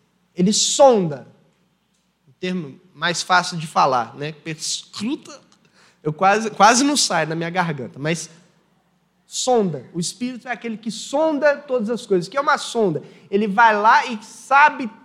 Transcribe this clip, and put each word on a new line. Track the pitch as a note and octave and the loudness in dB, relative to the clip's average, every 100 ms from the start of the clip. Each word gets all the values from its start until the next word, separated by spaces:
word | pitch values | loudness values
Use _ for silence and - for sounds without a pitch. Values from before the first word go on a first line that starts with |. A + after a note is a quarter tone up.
| _ _ _ | _ _ _
ele | - F#3 | -2 0
sonda. | G#3+ - - C#4 A3 E3+ C#3 - _ _ _ _ _ _ _ _ _ _ | 2 0 4 6 6 0 -6 -14 _ _ _ _ _ _ _ _ _ _
O | |
termo | _ F#3 F#3 C#3+ - _ | _ -8 -6 -8 -16 _
mais | C#3+ E3+ E3 | -6 -4 -4
fácil | - F3+ F3 E3+ | 0 2 0 -6
de | D#3 | -4
falar, | F#3 D#3 B2+ A#2 C3+ | 0 2 2 -2 -8
né? | D3 | -12
Perscruta, | D#3+ E3 D3+ - - - - G#3+ D#4 - C#4+ _ _ _ _ _ _ | -10 -12 -10 -8 -10 -12 -10 -8 -8 -12 -20 _ _ _ _ _ _
eu | D#3 | -8
quase, | D3+ F#3+ G#3+ A3 | 0 2 2 0
quase | - G#3 B3 | 4 6 6
não | C#4+ D4 | 2 0
sai | - F3 | 0 -2
da | D3+ | -2
minha | E3 E3 | -4 -4
garganta, | F3+ E3+ C#3+ A2+ C3 | -4 -4 -6 -10 -6
mas | D3+ E3+ - - _ _ _ _ _ _ _ _ _ | -4 -4 -8 -20 _ _ _ _ _ _ _ _ _
sonda. | - B3+ A#3+ F#3+ C#3 - | -6 0 2 0 -4 -10
O | E3 | -8
Espírito | F3 - B3 B3 C4 | -8 -8 -10 -10 -10
é | |
aquele | A#3 A#3 A3 | -10 -10 -10
que | A3+ | -10
sonda | - - C#4+ D#4+ C#4+ D4 C#4+ | -10 -4 -2 0 2 2 0
todas | - B3+ G#3 | -2 -4 -4
as | A#3 | -6
coisas. | - F#3+ E3+ | -2 -2 -2
O | |
que | C#4 | -2
é | |
uma | D4 C#4 | 0 0
sonda? | - A#3 G3+ D3 - - - | -2 -2 -2 -2 -8 -20 -4
Ele | G3+ G#3+ | -2 0
vai | G3 G#3+ | 4 4
lá | G#3 A3 C#4 | 4 4 4
e | C4 G#3+ | 2 -8
sabe | - - - C#4 D4 C#4 A#3+ - | -12 -14 0 4 4 2 -8 -12